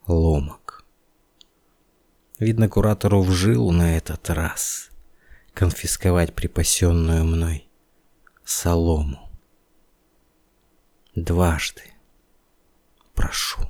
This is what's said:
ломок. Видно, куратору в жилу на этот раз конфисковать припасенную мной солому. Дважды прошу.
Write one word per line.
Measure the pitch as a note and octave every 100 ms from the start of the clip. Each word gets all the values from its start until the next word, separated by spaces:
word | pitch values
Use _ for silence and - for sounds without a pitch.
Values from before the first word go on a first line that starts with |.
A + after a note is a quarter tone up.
| -
ломок. | E2+ E2 D2+ C#2+ - - - _ _ _ _ _ _ _ _ _ _ _ _ _ _ _ -
Видно, | A2 A2+ A2
куратору | - G#2 G#2 G2+ G2+
в | F#2
жилу | F#2 G2 A#2+ A2
на | E2+ E2+ D#2+
этот | - - -
раз | E2 D#2+ - - - - - - _ _ - _
конфисковать | - F2+ - - - F#2 F2+ E2+
припасенную | - F2 - D#2 - F2+ E2+ D#2+ E2
мной | D#2+ E2 E2 D#2 - _ _ _ _ _ _ _
солому. | - - F2 E2+ E2+ D#2+ D2 C#2 - - _ _ _ _ _ _ _ _ _ _ _ _ _ _ _ _ _
Дважды | - E2+ E2+ F2+ D2+ - - - _ _ _ _ _ _ _ _ _ _ _ _
прошу. | - - - - -